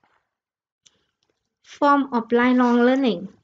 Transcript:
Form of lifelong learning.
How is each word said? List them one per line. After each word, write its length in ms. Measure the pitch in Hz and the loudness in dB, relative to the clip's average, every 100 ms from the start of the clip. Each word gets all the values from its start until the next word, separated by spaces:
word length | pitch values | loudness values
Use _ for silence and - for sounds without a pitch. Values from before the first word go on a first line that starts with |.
| _ _ _ _ _ _ _ _ _ _ _ _ _ _ _ _ | _ _ _ _ _ _ _ _ _ _ _ _ _ _ _ _
Form 440 | _ - 285 285 269 | _ -2 0 0 -2
of 180 | 240 220 | -6 -2
lifelong 560 | 240 247 254 247 240 | -2 0 0 2 2
learning. 440 | 247 262 262 175 190 _ | 2 0 -2 -4 -10 _